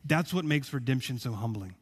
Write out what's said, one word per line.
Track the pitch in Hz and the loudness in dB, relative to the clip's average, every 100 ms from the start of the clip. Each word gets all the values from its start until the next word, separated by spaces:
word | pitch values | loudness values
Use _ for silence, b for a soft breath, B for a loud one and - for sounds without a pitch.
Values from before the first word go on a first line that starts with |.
That's | 147 156 165 | 4 2 4
what | 180 | 0
makes | 156 147 135 | 2 2 0
redemption | 139 120 131 120 123 | -2 2 0 0 -4
so | 131 | -4
humbling | 107 113 107 95 92 | -2 -2 -4 -8 -14